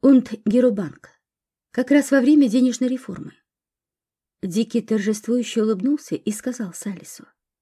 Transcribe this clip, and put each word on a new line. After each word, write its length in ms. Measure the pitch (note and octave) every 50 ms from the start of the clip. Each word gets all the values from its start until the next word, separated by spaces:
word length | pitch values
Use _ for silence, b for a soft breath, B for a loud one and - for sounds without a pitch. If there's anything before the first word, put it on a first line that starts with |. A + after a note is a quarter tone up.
| -
und 380 | C#4 C#4 B3+ B3+ - G#3+ - -
Girobank 640 | A3 G3+ B3+ B3 B3 G#3 G3+ F#3 D3 - - _ - _ _ _ _ _ _ _ _ _ _ _ _
как 200 | - - B3+ -
раз 200 | D4 D4 C#4 -
во 100 | C#4 C#4
время 300 | B3 C#4+ D#4 D4+ C#4 A3+
денежной 380 | G3 C4 B3 B3+ A#3 - B3+ B3
реформы. 440 | C4 B3 - - F3+ - - - - _ _ _ _ _ _ _ _ _ _ _ _ _ _ _ _ _ _ _ _ _ -
Дики 400 | F#3+ E3 G#3+ A#3 A3+ - A#3 A3+
торжествующе 800 | - A3 G#3 G3 G#3+ G#3+ G#3+ - - A#3+ B3 A3+ - - A#3 G#3+
улыбнулся 540 | A3 A3 F#3 F#3+ C4+ D4 D4 - - -
и 140 | - - G#3+ G#3
сказал 420 | - - B3+ B3 - A3 F3+ E3+
Салису. 520 | - - G#3 F#3+ E3 - - - - - _ _ _ _ _ _ _